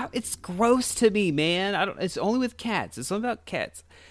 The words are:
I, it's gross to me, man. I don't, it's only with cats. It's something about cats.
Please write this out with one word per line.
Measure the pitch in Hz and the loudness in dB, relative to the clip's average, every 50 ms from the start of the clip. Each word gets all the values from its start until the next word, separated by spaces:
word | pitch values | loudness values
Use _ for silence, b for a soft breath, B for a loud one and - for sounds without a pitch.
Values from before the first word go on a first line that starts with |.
| 247 | -6
I, | - | -4
it's | - 254 220 - - | -4 -6 -4 -4 -6
gross | - - - 180 180 226 233 247 254 247 - - | -8 -8 -6 -2 2 4 4 4 4 2 0 2
to | - 240 220 | 4 4 4
me, | 196 214 202 175 | 6 4 2 2
man. | 147 143 151 165 175 180 190 202 202 | 2 2 2 2 2 2 0 0 0
I | 165 196 | 0 0
don't, | 196 - - | -2 -2 -4
it's | 180 185 - | -4 -4 -2
only | - - 196 226 262 | -2 0 0 2 2
with | 254 240 - | 0 -2 -4
cats. | - - 233 214 170 107 85 - - | -6 -4 -2 -2 -2 -2 -4 -6 -8
It's | - - | -6 -4
something | 190 208 233 247 | -4 -2 -2 -4
about | 220 - _ | -4 -6 _
cats. | - 185 139 90 - - - - B B B B B | -8 -6 -4 -4 -6 -8 -14 -20 B B B B B